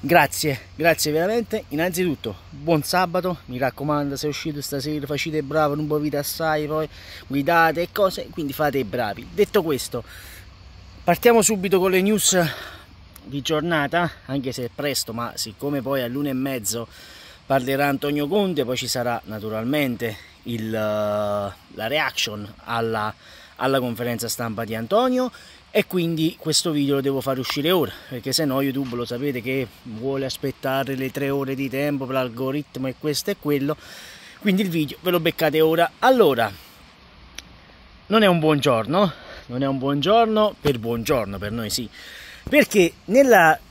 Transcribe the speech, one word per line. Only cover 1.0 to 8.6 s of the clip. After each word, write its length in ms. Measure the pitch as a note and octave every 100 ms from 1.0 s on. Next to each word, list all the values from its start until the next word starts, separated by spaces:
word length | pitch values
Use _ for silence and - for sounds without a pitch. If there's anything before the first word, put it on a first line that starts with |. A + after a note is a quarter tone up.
| D#3
veramente. 500 | D3+ F3+ A#3 A3 A#2 -
Innanzitutto, 680 | C#3+ F3 E3+ F3+ C3+ A2+ F#2+ -
buon 340 | C#3+ D3 D#3+
sabato, 540 | C#3+ F3+ F#3 F3 F3+ E3+ -
mi 120 | B2
raccomando, 600 | C3 - C#3+ D3 C#3+ C#3
se 100 | D3+
uscite 340 | C#3 E3 D3
stasera 440 | C3+ C#3 C3+ D3+ C#3
facete 360 | C#3+ E3 D#3
bravo, 320 | C3+ D#3 D3+
non 140 | D3 D3+ D3+
vi 120 | D3+
assai, 540 | D3 D3 - D#3+ D#3 D3+
poi 220 | D#3 D#3 - - - -
guidate 560 | C#3 C#3 E3+ E3 D#3
e 60 | F3
cose, 340 | - G3 - -
quindi 220 | - D3
fate 260 | C3+